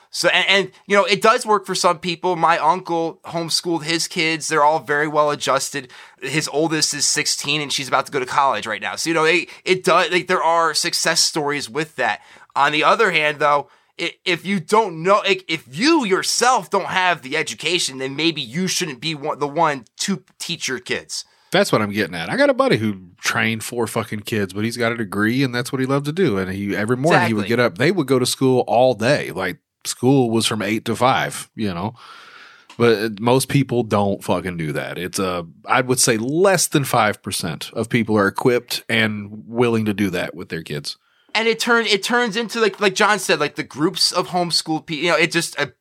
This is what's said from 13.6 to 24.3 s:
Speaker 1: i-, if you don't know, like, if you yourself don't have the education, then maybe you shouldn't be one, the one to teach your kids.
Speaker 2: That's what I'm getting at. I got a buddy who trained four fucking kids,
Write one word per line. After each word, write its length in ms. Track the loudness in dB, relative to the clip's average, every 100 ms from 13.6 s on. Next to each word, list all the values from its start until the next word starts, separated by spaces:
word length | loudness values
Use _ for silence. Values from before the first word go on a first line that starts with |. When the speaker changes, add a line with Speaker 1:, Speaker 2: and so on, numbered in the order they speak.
| -2 _ _ -8
Speaker 1:
i-, 140 | -8 -6 -4
if 180 | -4 -2
you 140 | -4
don't 440 | 2 2 2 0
know, 140 | 2 4 4
like, 180 | -2 -2
if 200 | -6 -6
you 340 | 0 2 4 2
yourself 640 | 0 0 2 2 2 0
don't 140 | -2 -2
have 340 | 0 2 0
the 140 | -2 -4
education, 640 | -4 -6 -2 -2 -2 -6
then 160 | -6 -2
maybe 260 | -2 -2
you 260 | -6 -4 -4
shouldn't 340 | -2 -4 -6
be 120 | -6
one, 240 | -6 -6 -4
the 100 | -4
one 380 | 0 0 0 -8 -8
to 260 | -4 -4 -6 -12
teach 280 | -10 -6 -6
your 120 | -6
kids. 460 | -4 -6 -6 -12 -12 _ _
Speaker 2:
That's 200 | -2 2
what 100 | 0
I'm 100 | 0
getting 240 | -2 -2 -4
at. 140 | -4
I 60 | 0
got 120 | 0
a 60 | 0
buddy 220 | 0 0
who 320 | -2 -6 -12 _
trained 440 | -4 -2 -2 -2
four 220 | -6 -4 -2
fucking 360 | -4 -6 -8
kids, 320 | -4